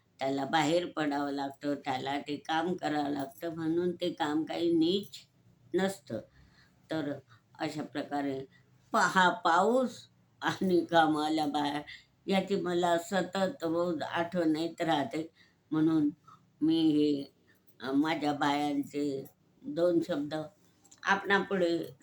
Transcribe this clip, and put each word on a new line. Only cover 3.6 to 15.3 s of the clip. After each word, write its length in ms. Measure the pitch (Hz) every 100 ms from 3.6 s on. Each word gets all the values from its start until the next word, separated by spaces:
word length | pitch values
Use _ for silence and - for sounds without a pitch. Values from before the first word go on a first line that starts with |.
| 160 170 180 175
ते 160 | 175
काम 300 | - 151 156 151
काही 260 | 165 170
नीच 460 | 170 165 202 202 - - _ _ _ _
नसतं. 480 | 180 190 - - 113 - _ - _ _ _ -
तर 220 | 160 143 131 - - _ -
अशा 240 | 156 151 143
प्रकारे 540 | 147 139 143 139 135 135 _ _ _ _
पहा, 360 | 220 180 190 180 175
पाऊस 580 | 175 170 202 254 247 - - _ _ -
आणि 440 | 151 156 190 175 -
कामाला 600 | 170 156 151 156 156 151
बाहेर 340 | 147 143 147 147 - _ _ -
याची 280 | 190 190 190
मला 360 | 170 175 175 170
सतत 640 | - 196 175 196 190 185
रोज 380 | 165 165 175 156
आठवण 520 | 131 170 170 180 160 156
येत 260 | 165 -
राहते. 460 | 165 151 135 156 165